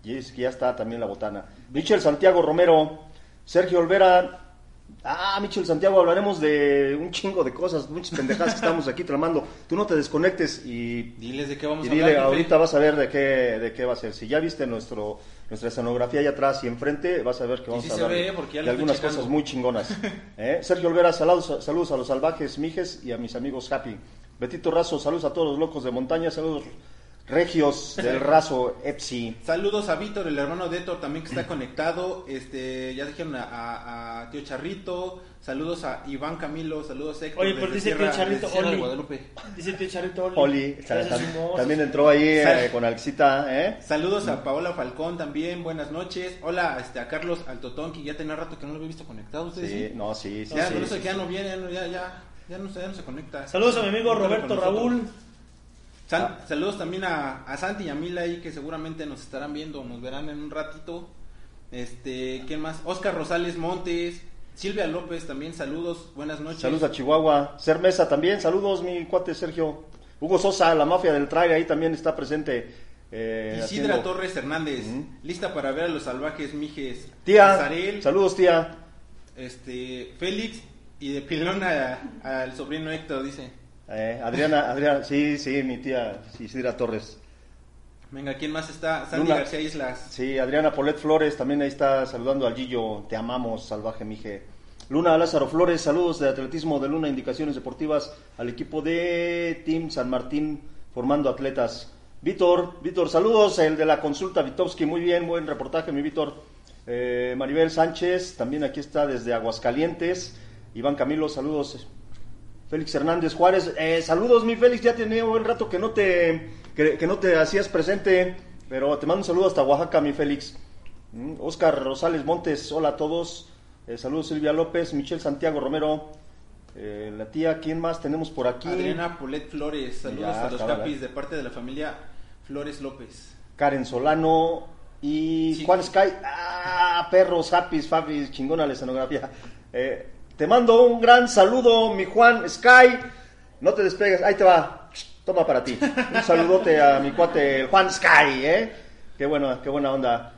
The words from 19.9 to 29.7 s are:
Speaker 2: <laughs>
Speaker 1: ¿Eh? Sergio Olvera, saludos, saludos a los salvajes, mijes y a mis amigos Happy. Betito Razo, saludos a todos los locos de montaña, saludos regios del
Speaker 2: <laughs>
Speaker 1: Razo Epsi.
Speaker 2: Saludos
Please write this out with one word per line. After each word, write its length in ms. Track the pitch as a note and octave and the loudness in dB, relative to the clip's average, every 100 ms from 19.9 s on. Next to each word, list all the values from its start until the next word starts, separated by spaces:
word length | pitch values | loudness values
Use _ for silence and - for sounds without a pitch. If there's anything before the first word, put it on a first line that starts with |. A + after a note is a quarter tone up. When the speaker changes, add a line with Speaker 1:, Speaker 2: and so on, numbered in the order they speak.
| G#3 G#3 G3 | -6 -6 -10
Speaker 2:
<laughs> 220 | - - | -18 -8
Speaker 1:
¿Eh? 220 | A#2 E3 | -2 -2
Sergio 280 | - F3 E3+ | 0 2 4
Olvera, 240 | E3 F3 | 6 4
saludos, 500 | - D#3+ F3 D#3 C#3+ | 6 4 4 2 -6
saludos 280 | - D#3+ D#3+ | -2 -2 0
a 40 | C#3 | -2
los 100 | B2 | -2
salvajes, 500 | C3+ D#3 E3 C#3+ C#3 | 0 0 -2 -6 -4
mijes 420 | D#3+ E3 F3 - B2 | -6 -4 -6 -8 -8
y 60 | |
a 40 | A#2 | -8
mis 180 | A#2 B2 | -8 -8
amigos 360 | C3+ B2+ A#2+ | -6 -8 -4
Happy. 240 | C3+ B2 G#2 - - - - | -6 -6 -12 -16 -20 -20 -10
Betito 320 | B2 E3 E3+ | -8 -4 0
Razo, 280 | D#3+ E3 D3 | 0 0 -2
saludos 240 | C#3+ E3 D3+ | -2 -2 -2
a 80 | |
todos 140 | E3+ D#3 | 0 -2
los 80 | C#3+ | 0
locos 240 | D#3+ D3+ | -2 -2
de 80 | B2+ | -6
montaña, 400 | B2 C3 E3 E3 | -4 -2 0 -2
saludos 320 | D#3 D#3+ D3+ - - - - - - - | -2 -4 -6 -8 -18 -20 -20 -20 -20 0
regios 680 | C#3+ F3 E3 C#3+ C#3 - - | 2 2 4 2 2 -8 -4
del 240 | A#2+ C3 | -2 0
Speaker 2:
<laughs> 0 | |
Speaker 1:
Razo 560 | C3+ D#3 D3+ C3 B2 - | 6 4 4 -2 -2 -4
Epsi. 540 | C#3 C#3+ - B2 A#2 A#2 - | -8 -8 -8 -8 -8 -8 -4
Speaker 2:
Saludos 420 | E3 G3+ | -2 0